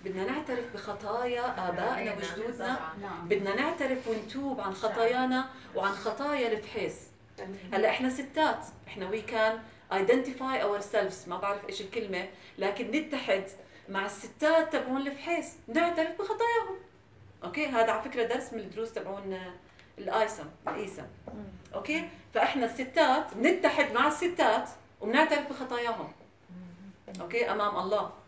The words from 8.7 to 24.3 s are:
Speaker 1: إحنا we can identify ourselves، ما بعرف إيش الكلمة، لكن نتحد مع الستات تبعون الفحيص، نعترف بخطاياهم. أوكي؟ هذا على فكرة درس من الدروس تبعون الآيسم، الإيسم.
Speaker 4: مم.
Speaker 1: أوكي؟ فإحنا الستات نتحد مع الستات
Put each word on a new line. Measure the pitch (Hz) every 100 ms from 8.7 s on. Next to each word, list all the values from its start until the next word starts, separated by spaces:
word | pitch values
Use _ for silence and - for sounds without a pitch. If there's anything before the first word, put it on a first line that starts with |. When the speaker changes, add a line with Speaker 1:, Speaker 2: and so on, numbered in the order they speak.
| - -
Speaker 1:
إحنا | 214 180
we | 220 -
can | 226 220 226 - - -
identify | 190 196 269 262 - 262 262
ourselves، | 202 208 - 220 185 - 175
ما | 180
بعرف | 202 202 -
إيش | 196
الكلمة، | 196 240 202 185 190 - - -
لكن | 190 202 208
نتحد | 277 302 262 - 190 190 - - - -
مع | 196 202
الستات | - - - 302 330 320
تبعون | 269 254 262 277
الفحيص، | 277 339 339 - - -
نعترف | 285 339 330 320 339
بخطاياهم. | 403 440 466 466 381 381 - - - - - -
أوكي؟ | 180 294 294
هذا | 240 226
على | 220
فكرة | 262 247
درس | 226 254 -
من | 226
الدروس | 190 214 226
تبعون | - 190 196 196 185 185 - - - - -
الآيسم، | 202 214 214 - 156 - -
الإيسم. | - 196 - - - -
Speaker 4:
مم. | 214 202 - -
Speaker 1:
أوكي؟ | 196 190 320 339 - -
فإحنا | - - 277 233
الستات | - 262 - 285 269 311 196
نتحد | 269 359 302 - 277
مع | 233 294
الستات | 302 349